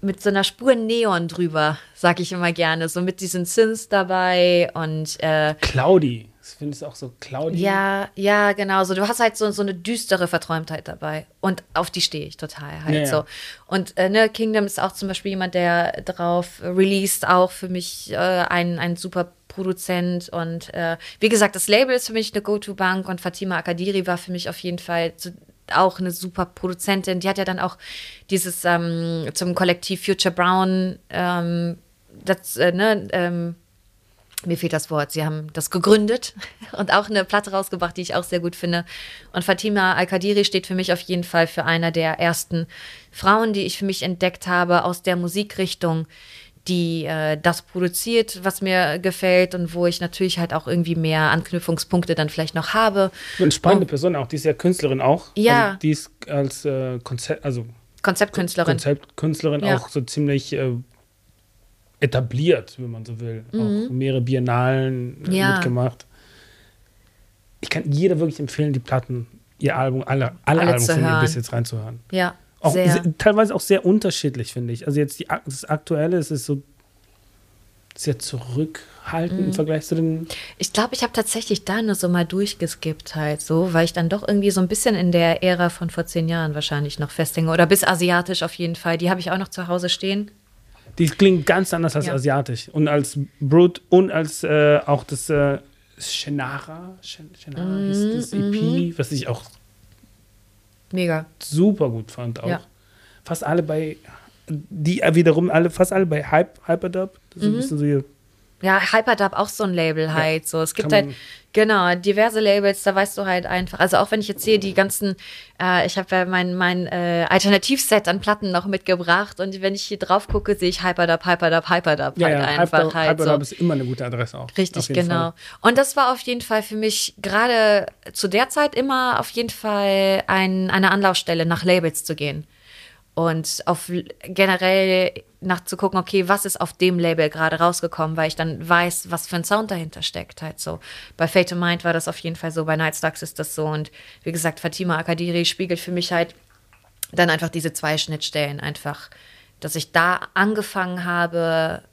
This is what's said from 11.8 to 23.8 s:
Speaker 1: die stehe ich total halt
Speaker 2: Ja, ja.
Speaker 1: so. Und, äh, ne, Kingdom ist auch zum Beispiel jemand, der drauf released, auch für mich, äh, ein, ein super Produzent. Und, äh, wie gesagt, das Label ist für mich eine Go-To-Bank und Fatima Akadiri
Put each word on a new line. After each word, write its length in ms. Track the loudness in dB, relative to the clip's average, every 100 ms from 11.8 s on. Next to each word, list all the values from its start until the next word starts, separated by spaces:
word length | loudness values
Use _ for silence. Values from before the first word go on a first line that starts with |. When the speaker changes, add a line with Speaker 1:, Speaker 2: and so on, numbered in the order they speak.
| -2
Speaker 1:
die 100 | -2
stehe 240 | -4 -4 -10
ich 120 | -12
total 460 | -14 -12 -14 -10
halt 120 | -2 0
Speaker 2:
Ja, 60 |
ja. 40 | 2
Speaker 1:
so. 200 | 0 -2 -12 -16 -18 _
Und, 280 | -4 -4 0
äh, 120 | 2
ne, 200 | 4 2
Kingdom 360 | 2 0 0 0
ist 140 | -2
auch 140 | -4
zum 160 | -4 -8
Beispiel 200 | -6 -6
jemand, 240 | -4 -2
der 480 | 0 2 2 0 -2
drauf 580 | -8 -4 0 0 -2 -8
released, 640 | -6 2 2 2 0 -2 2
auch 240 | 4 4
für 180 | 0 -8
mich, 420 | -6 -8 -12 -8
äh, 40 | -2
ein, 640 | 0 2 0 0 -2 -2
ein 160 | -4 -4
super 360 | -6 -6 -6 _ _
Produzent. 840 | -8 -6 -6 -4 -2 -2 -4 -6
Und, 440 | -8 -6 -8 -10
äh, 240 | -6 -4 -4 -8 0
wie 100 | 2
gesagt, 260 | 4 2 0
das 120 | 2
Label 260 | 4 4
ist 140 | 0 -2
für 60 |
mich 200 | -4 -4
eine 80 | -6
Go-To-Bank 640 | -4 -4 -4 -2 -2 -2 -4
und 140 | -6
Fatima 360 | -6 -6 -4 -4
Akadiri 500 | -4 -4